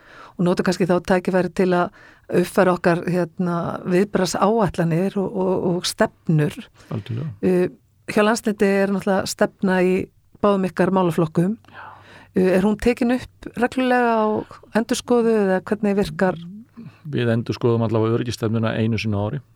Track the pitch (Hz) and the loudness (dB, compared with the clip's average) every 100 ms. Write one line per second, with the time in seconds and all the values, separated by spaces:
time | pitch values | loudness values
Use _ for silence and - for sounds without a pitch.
0 | - - - - 175 190 190 180 175 180 | -20 -20 -14 -2 0 2 0 0 0 0
1 | - 185 180 185 180 175 185 175 180 - | 0 0 0 0 0 0 0 2 -2 -6
2 | - - - 175 180 - 185 175 180 170 | -20 -20 -4 -2 0 2 2 2 2 0
3 | - 180 170 - 180 170 165 - - 180 | 0 -2 -2 -4 -4 -2 -4 -6 -2 0
4 | 202 185 180 - 196 226 190 - 165 160 | 2 0 -2 0 0 2 0 0 0 0
5 | 190 196 185 208 190 190 175 175 180 - | -2 -2 -4 -2 -2 0 0 -2 -4 -2
6 | 220 - - 160 147 185 - _ - 110 | -2 -2 0 0 0 -4 -14 _ -10 -10
7 | 101 113 151 107 190 185 180 - _ _ | -8 -8 -8 -4 0 2 0 -4 _ _
8 | - - 208 226 - 202 202 196 196 196 | -4 0 2 2 -2 0 2 2 2 0
9 | 208 190 - - 208 - 196 185 180 185 | 0 -2 -2 -2 -4 -2 0 2 2 0
10 | - _ _ - 208 202 185 - 180 190 | -2 _ _ -2 0 2 0 0 0 2
11 | 180 160 160 175 175 226 - - - - | 2 2 0 0 0 -2 -10 -20 -20 -20
12 | - - - - 185 185 202 214 240 240 | -20 -20 -6 0 2 4 2 2 0 0
13 | 240 247 - _ - - 240 - 254 247 | 0 0 -4 _ -14 -4 -2 0 0 2
14 | 240 226 214 214 226 - - 208 233 240 | 2 2 0 -2 -6 -14 -6 -4 -2 -2
15 | - 240 226 220 196 185 180 208 208 196 | 0 2 2 2 2 0 -2 -2 0 0
16 | 185 156 190 165 170 202 240 - 196 - | -2 0 -2 -2 -8 -18 -20 -20 -20 -18
17 | 156 131 120 117 113 107 120 117 117 110 | -8 -2 0 0 -2 -2 2 2 2 2
18 | 110 117 123 107 113 113 110 - 113 110 | 2 0 -2 -4 -2 0 0 0 0 -2
19 | 107 101 104 139 - | -2 -2 -2 -6 -12